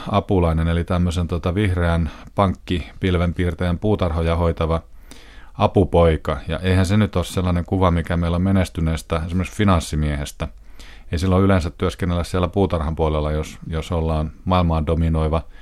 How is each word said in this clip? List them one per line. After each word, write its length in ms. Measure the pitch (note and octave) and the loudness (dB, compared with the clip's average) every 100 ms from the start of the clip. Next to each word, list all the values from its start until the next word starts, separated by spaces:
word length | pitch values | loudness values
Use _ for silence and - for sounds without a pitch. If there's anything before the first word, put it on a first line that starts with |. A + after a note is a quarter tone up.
| - | 0
apulainen, 580 | G2+ - G2 E2+ D#2+ E2 | -2 2 2 2 2 0
eli 160 | E2+ | 0
tämmöisen, 440 | E2+ F2+ F2+ F2 E2 | 0 0 0 0 -2
tota, 260 | E2+ F#2 | -2 -2
vihreän 560 | F2+ G#2 F2+ F2 E2+ D#2+ - - | 0 0 2 2 2 0 -6 -10
pankkipilvenpiirtäjän 1400 | - G2 D#2 - F2 - - F#2+ F2 F2 E2 F2 E2 F2+ E2+ | 0 0 0 -4 -4 -4 -4 0 2 0 0 -2 0 -2 0
puutarhoja 580 | G#2+ G2+ F2+ D#2+ E2 E2+ | 0 0 0 0 0 2
hoitava 460 | E2+ E2 E2 E2 - - - - - - - | 0 0 0 -2 -4 -20 -20 -20 -20 -20 -14
apupoika. 840 | - G#2 G#2 F#2 E2+ E2+ D#2 - D2+ - | -2 2 4 4 6 4 4 -2 -6 -6
Ja 100 | D#2+ | -4
eihän 280 | F#2 F#2 F2+ | 0 2 4
se 100 | G#2 | 2
nyt 200 | G2+ F2+ | 2 0
ole 80 | |
sellainen 400 | F2 - F2+ F2+ | -4 -2 0 -2
kuva, 260 | E2+ F#2+ F#2 | 0 2 2
mikä 260 | E2+ D#2+ E2+ | 2 0 0
meillä 180 | E2+ | 0
on 80 | F2 | 0
menestyneestä 800 | F#2+ G2 F2+ - D#2+ D#2+ - E2 E2+ | 2 2 0 0 -2 -2 -2 -4 -2
esimerkiksi 300 | F2+ F2 - | -2 -4 0
finanssimiehestä. 920 | G2+ E2+ - D#2 D2+ C#2+ C#2+ - D2+ - - - - - - | 2 2 2 -2 -2 -2 -6 -8 -10 -10 -20 -18 -18 -18 -6
Ei 60 | E2+ | -2
silloin 260 | F#2 F#2 | 2 4
yleensä 260 | G2 F#2+ E2 | 6 4 0
työskennellä 540 | - F2+ - F2+ F2 | -2 -4 -2 -2 -2
siellä 240 | E2+ F#2 F2 | -2 -2 0
puutarhan 480 | G2+ F#2 E2+ D2+ D#2+ | 0 0 0 -2 0
puolella, 360 | D#2 D#2 D2+ | 0 0 -2
jos, 260 | D2+ D2+ - - | -2 -4 -10 -8
jos 260 | D#2+ - | -6 -4
ollaan 380 | E2+ D#2+ D#2 D#2 - | -2 0 0 -2 -6
maailmaa 420 | F#2+ F#2 E2+ D#2+ D2+ | 0 2 4 2 2
dominoiva 560 | D#2+ E2 D#2+ D#2 D#2+ - - | 2 2 2 0 -2 -4 -16